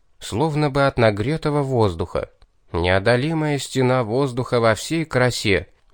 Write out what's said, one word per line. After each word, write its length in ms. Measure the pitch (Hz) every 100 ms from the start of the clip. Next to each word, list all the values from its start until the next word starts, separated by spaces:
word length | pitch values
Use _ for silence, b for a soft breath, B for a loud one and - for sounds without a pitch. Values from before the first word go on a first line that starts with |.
| _ _
словно 520 | - 98 156 147 151
бы 160 | 139 139
от 120 | 123
нагретого 640 | 113 101 113 156 156 147
воздуха. 680 | 135 127 104 85 87 - - _ _ _ _
Неодолимая 840 | 87 90 95 101 120 151 160 151 143
стена 460 | - 131 127 127
воздуха 560 | 107 123 139 120 123 120
во 140 | 113
всей 300 | 107 - 160
красе, 640 | 156 127 123 - 110 90 - _ _